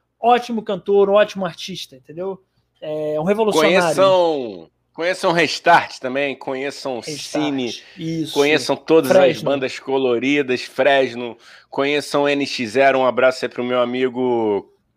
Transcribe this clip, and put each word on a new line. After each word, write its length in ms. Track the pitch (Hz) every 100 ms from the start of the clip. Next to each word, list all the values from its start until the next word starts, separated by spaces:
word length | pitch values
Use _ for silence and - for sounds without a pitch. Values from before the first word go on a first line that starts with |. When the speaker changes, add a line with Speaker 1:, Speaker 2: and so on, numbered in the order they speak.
| _ _
Speaker 1:
Ótimo 440 | 226 240 240 226
cantor, 480 | 214 190 185 202 196
ótimo 340 | 202 208 196
artista, 500 | 180 - - 180 - 131
entendeu? 460 | - 160 185 190 _ _ _ _
É 400 | 156 151 151 151
um 40 |
revolucionário. 540 | 165 208 214 233 - 185
Speaker 2:
Conheçam, 880 | 175 151 190 185 170 151 120 92 80 _ _
conheçam 380 | - 170 185 190
Restart 680 | 170 151 - 170 170 - -
também, 360 | 131 131 143
conheçam 640 | 127 - 131 139 - 139 120
Speaker 1:
Restart, 440 | 156 143 - 156
Speaker 2:
Cine, 300 | 151 135 120 - - -
Speaker 1:
isso. 340 | 165 165 143
Speaker 2:
conheçam 420 | 147 143 147 127
todas 360 | 139 - 160 135
as 60 | 143
Speaker 1:
Fresno. 320 | 170 156 135
Speaker 2:
bandas 280 | 139 127 -
coloridas, 840 | - 135 127 117 131 147 127 123
Fresno, 760 | - - 135 139 131 117 120 110 - - _
conheçam 580 | - 139 147 - 147 143
N 180 | 143 135
X 240 | - 117
zero, 300 | 120 139 131
um 60 | 127
abraço 380 | 117 127 127
aí 60 | 123
pro 120 | -
meu 180 | 123 127
amigo, 920 | 120 127 131 123 127 120 110 101 - _ _